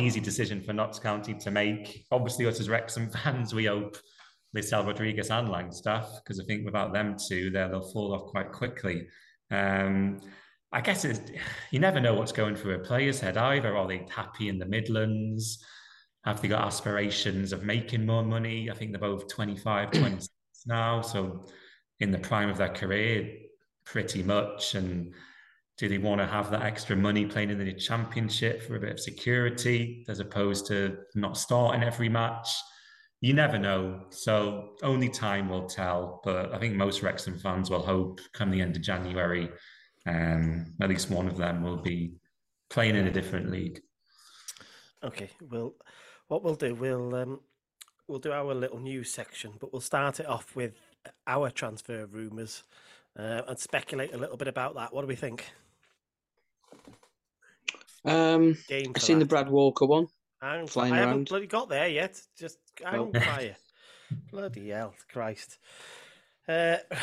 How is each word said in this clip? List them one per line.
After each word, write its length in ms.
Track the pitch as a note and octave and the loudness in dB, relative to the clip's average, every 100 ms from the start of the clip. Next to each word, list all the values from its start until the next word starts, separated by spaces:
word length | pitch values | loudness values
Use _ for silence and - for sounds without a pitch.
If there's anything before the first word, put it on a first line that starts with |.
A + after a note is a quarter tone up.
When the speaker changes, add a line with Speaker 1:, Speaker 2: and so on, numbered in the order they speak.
Speaker 1:
easy 200 | B2 A2 | 4 2
decision 420 | G2+ F#2+ G#2 G2+ | -2 -2 -2 -2
for 100 | F#2 | -4
Notts 260 | G#2 G#2 - | -2 -2 -2
County 360 | A2 G#2 G#2 | -2 -2 -4
to 160 | G#2 G#2 | -8 -2
make. 560 | G2+ G#2 G#2+ - - - | 2 2 0 -6 -12 0
Obviously, 360 | B2+ A#2 A#2+ A#2 | 2 2 0 0
us 140 | A2+ | 0
as 80 | G#2 | 0
Wrexham 420 | A2+ - - A2+ | 0 0 -4 -4
<laughs> 0 | |
fans, 420 | A2+ D3+ B2+ A2 | -2 -2 0 -2
we 120 | A2 A2 | 0 2
hope 300 | G#2 G#2 - - - - _ _ | 0 -2 -10 -20 -20 -20 _ _
they 100 | G#2+ | -6
sell 220 | G2+ G#2+ | 0 0
Rodriguez 460 | G2+ G#2 A2 G#2 G2 | 0 0 -2 0 0
and 160 | A2+ A#2 | 0 0
Langstaff, 760 | F2 F2+ - A2 A2 A2+ A2+ | -2 -4 -4 -2 0 -2 -10
'cause 160 | - F#2+ | -10 -8
I 40 | |
think 200 | G2 G#2 | -4 -4
without 280 | G#2 G#2 F#2+ | -2 -2 0
them 220 | G2 G#2+ G2 | 0 -2 -4
two, 340 | - F#2 F#2 | -4 -2 0
they'll, 180 | F#2+ F#2 | 0 0
they'll 240 | F#2 F#2 | -2 -4
fall 200 | A2 G2+ | -4 -2
off 200 | G2 - | -4 -4
quite 180 | G2+ F#2 | -6 -6
quickly. 560 | - - - G2 F2 E2+ - - _ - | -6 -6 -4 -4 -4 -6 -16 -20 _ -4
Um, 680 | G2+ G2 G2 G2 G2 G2 G2 - - - _ - | 0 2 2 4 4 2 0 -10 -20 -20 _ -6
I 80 | A#2+ | -2
guess 240 | D#3+ F#3 | 0 0
it's, 160 | D3 A2 - - - - - | 0 -2 -6 -10 -8 -10 -2
you 80 | C3 | 2
never 220 | F#3 D3 | 4 6
know 140 | A#2+ | 6
what's 180 | G#2+ A2+ | 4 2
going 240 | - G#2+ G2+ | 0 0 0
through 180 | G2+ | -2
a 40 | F#2 | -2
player's 400 | - B2 C#3 C3+ | 0 2 2 0
head 160 | F#2+ G2 | 0 2
either. 400 | B2 C#3 A#2 G2+ | 4 4 2 0
Are 100 | F#2 | 0
they 180 | F#2 F#2 | -2 -6
happy 360 | - G2 - G#2+ | -8 -8 -4 -2
in 100 | F#2+ | -2
the 80 | F#2 | -2
Midlands? 1000 | G#2+ A2+ A2 A2 A2 A2 G#2+ A2 A2 - - - - _ _ | -2 0 2 2 2 0 -2 -4 -8 -14 -20 -20 -20 _ _
Have 180 | A2 G2+ | -4 -2
they 60 | F#2+ | 2
got 160 | G#2 G2+ | 2 2
aspirations 840 | - A2 G#2 G#2 G2+ G#2 F#2+ G2 | -2 0 0 0 0 0 0 0
of 100 | F#2+ | -2
making 420 | G2+ A#2 A2+ A#2+ | 0 0 0 0
more 200 | A2 A2+ | 2 2
money? 440 | A2+ A2+ A2+ A2+ A2+ | 2 0 0 -4 -6
I 40 | |
think 160 | G2+ A2 | -6 -6
they're 100 | G2+ | -4
both 280 | G2+ G2+ - | -2 -2 -4
twenty-five, 640 | - G#2 G2 A2+ G#2 G2+ | -4 -4 -2 0 0 2
<clears throat> 20 | |
twenty-six 400 | D#3+ B2+ F#2+ - _ _ - A#2+ | 4 4 0 -8 _ _ -12 -2
now, 340 | A2+ A2+ A#2 | 0 2 0
so 460 | A2+ G#2 F#2+ F2+ - - - - _ - | 0 -2 -2 -4 -12 -20 -20 -20 _ -2
in 100 | G#2 | 0
the 80 | F2+ | 0
prime 300 | - A2 G#2 | 2 0 2
of 60 | F#2+ | 2
their 100 | F2+ | 0
career, 600 | - F#2+ G2+ A2 A2 G#2 - - _ _ _ | 0 -2 0 2 0 -2 -10 -18 _ _ _
pretty 400 | - A#2 F#2+ F#2+ | -6 -4 -2 -2
much. 500 | F#2 G#2 - - - | 2 2 0 -2 -4
And 400 | G2+ F#2 F2+ F2 - - - - _ _ - | -2 -2 -4 -6 -12 -20 -20 -20 _ _ -4
do 100 | G2+ | -2
they 100 | G2 | 0
wanna 280 | G#2 G2+ G2 | 2 2 0
have 240 | G#2 G2+ | 0 -2
that 120 | G#2 | -2
extra 340 | A2 G#2+ - G2 | -2 -4 -2 2
money 280 | G2+ G#2 | 4 4
playing 260 | G2+ - G#2 | 2 0 -2
in 80 | G2+ | -2
the 140 | G2 | -4
Championship 920 | F#2 - A#2 A2+ A#2 A2 - A#2 A#2+ | -4 -2 -2 -2 -2 -2 0 0 -2
for 100 | - | -6
a 60 | A2 | -6
bit 100 | G#2 | -6
of 100 | G#2+ | -6
security 1040 | - - A#2+ B2 A#2+ A#2+ B2 A#2+ A#2+ - - | -8 -4 0 2 2 0 2 2 0 -6 -8
as 100 | G2 | -8
opposed 480 | G2 G#2 G2+ G2 - | -4 0 0 0 0
to 320 | G2+ G2 F#2+ - | 0 0 -4 -6
not 220 | G#2 G2+ - | -2 -2 -2
starting 460 | - B2 A#2+ B2 | 2 4 6 4
every 240 | A#2 A#2 A#2 | 2 2 2
match? 400 | A2+ A#2 A#2+ - - - - - - - - | 2 2 -2 -4 -4 -6 -16 -20 -20 -20 -2
You 120 | A#2+ | 4
never 240 | C#3 D3+ G#2+ | 6 6 4
know. 460 | G2 F#2+ F#2 F#2 - | 2 2 0 -6 -12
So 680 | - - G#2+ G#2 G2+ - - | -6 2 2 2 -2 -8 -4
only 260 | C#3+ C3 B2 | 2 2 2
time 380 | - G#2+ G2+ F#2+ | 0 0 0 0
will 160 | F#2 F2+ | -2 -4
tell. 540 | - F#2 F2 F2+ F2+ | -2 0 0 -2 -4
But 300 | G2 F#2 F#2+ | -2 0 -2
I 40 | G2 | -2
think 160 | A#2 | 0
most 280 | G2 G2 - | 2 2 2
Wrexham 360 | F#2+ - - F2 | 0 -2 -4 -4
fans 300 | G2 F#2 F#2 | -2 0 2
will 120 | F2+ | 0
hope 360 | F2+ F#2 F#2 - - | 2 2 2 -4 -10
come 180 | - G2+ | -2 2
the 120 | F#2+ | 2
end 140 | F2+ E2+ | 2 0
of 60 | |
January, 680 | D#2+ F#2 F2+ F2+ F2 F2 E2+ - - - - _ F2 | -2 -2 -2 0 0 0 -2 -8 -20 -20 -20 _ -2
um, 680 | E2 E2 E2 D#2+ E2 E2 - | 2 2 4 2 0 -4 0
at 80 | G2 | 0
least 220 | F#2+ - | 2 0
one 160 | F2+ F#2 | 0 0
of 80 | F2+ | 0
them 260 | F2 F2 | 0 0
will 200 | F2 E2+ | -2 -2
be 320 | F#2 F2 E2+ - _ _ _ _ - | -2 -2 -4 -8 _ _ _ _ -4
playing 260 | - A2+ G#2 | 2 4 6
in 100 | F#2 | 4
a 40 | |
different 400 | F2+ F2+ F#2 F2+ | 2 0 -2 -2
league. 300 | F#2 F2 E2+ - _ _ _ - - - - - - - _ | -2 -4 -8 -18 _ _ _ -20 -20 -18 -18 -20 -20 -20 _
Speaker 2:
Okay, 240 | C3+ - G2+ - D#3 | -10 -8 -12 -14 -8
well, 240 | A#2 A#2 - - - - - - | -6 -6 -8 -20 -20 -20 -16 -4
what 140 | G3+ | -2
we'll 120 | F#3 | 0
do, 200 | D3+ C3 | 0 -2
we'll, 400 | A#2 C3 B2+ B2 | -2 -2 -2 -2
um, 260 | B2+ B2+ C3+ _ _ _ - - _ - | -4 -4 -8 _ _ _ -20 -20 _ -10
we'll 100 | C3+ | -6
do 120 | D3 | -4
our 220 | C#3+ C#3 | -2 -2
little 240 | C3 B2+ A#2+ | -2 -4 -6
news 320 | C3 C3+ A#2 | -8 -8 -8
section, 400 | - A2+ - A2 G#2+ | -10 -10 -12 -14 -14
but 100 | C3+ | -12
we'll 120 | B2+ | -10
start 360 | - C#3+ C#3+ C3+ | -2 0 2 -2
it 60 | D#3 | -4
off 300 | A#2+ - C3+ | -6 -6 -6
with 200 | A#2+ G#2+ _ _ - _ - | -6 -8 _ _ -20 _ -2
our 240 | C3 C3+ | 0 0
transfer 560 | - A#2+ A2 - A2+ G#2 | -2 -8 -8 -10 -10 -10
rumours, 560 | G#2+ A2 A2 A2 - - - - - _ - | -10 -10 -8 -10 -12 -18 -20 -20 -20 _ -8
uh, 240 | G#2+ A#2 - | -6 -4 -6
and 100 | C3 | -8
speculate 560 | - C#3 - C3+ C3+ | -4 -4 -2 -6 -6
a 20 | B2+ | -6
little 200 | D3+ B2 | -8 -6
bit 100 | C3+ | -6
about 260 | C3 C3 C3 | -4 -4 -6
that. 180 | A#2 | -8
What 80 | C3 | -6
do 40 | C#3 | -6
we 80 | B2 | -6
think? 280 | C3+ A#2 - - _ _ _ _ _ _ _ _ _ _ _ - - - _ _ _ _ _ _ - - - - | -6 -8 -14 -18 _ _ _ _ _ _ _ _ _ _ _ -20 -20 -20 _ _ _ _ _ _ -12 -12 -14 -6
Speaker 3:
Um, 520 | D3 D#3+ D#3+ E3 E3 D#3 - | 2 6 8 8 8 4 0
Speaker 2:
Game 240 | C#3 C3+ | -2 -2
Speaker 3:
I've 0 | |
Speaker 2:
for 120 | B2 - | 2 6
Speaker 3:
seen 120 | D#3+ | 8
the 60 | |
Speaker 2:
that. 40 | D3 | 8
Speaker 3:
Brad 200 | D3+ C3+ | 4 6
Walker 360 | C#3 C#3 C3 C#3 | 6 6 6 6
one 200 | D#3 E3+ _ _ - | 6 4 _ _ -10
Speaker 2:
I'm, 260 | C3+ D#3+ E3 | -6 -6 -2
Speaker 3:
flying 280 | B2 B2 | 2 4
Speaker 2:
I 40 | B2 | 6
haven't 120 | - | 6
Speaker 3:
around. 140 | C#3 C#3 | 4 2
Speaker 2:
bloody 180 | G3 G3+ | -2 0
got 220 | A3 B3 | -2 0
there 200 | C#3+ E3+ | 0 2
yet. 320 | D3 F#3+ - - - | 0 -2 -6 -20 -14
Just 200 | E3 - _ - | -14 -14 _ -14
hang 300 | F3 F#3+ A#3 | -6 -4 0
Speaker 3:
Oh. 60 | B2+ | 0
Speaker 2:
fire. 360 | - C#3+ A#2 G2 | 2 0 -6 -10
<laughs> 720 | _ _ - - - - - | _ _ -20 -16 -10 -10 -10
Bloody 380 | G2 G2 G#2 G#2 | -8 -8 -8 -8
hell, 240 | G#2 A2 - - | -6 -6 -12 -12
Christ! 460 | B2 A2 G#2 - - - - - - - - _ _ - | -6 -6 -6 -12 -20 -20 -20 -20 -20 -20 -20 _ _ -2
Uh, 300 | E3 E3+ E3+ - C3 | 2 4 2 0 -6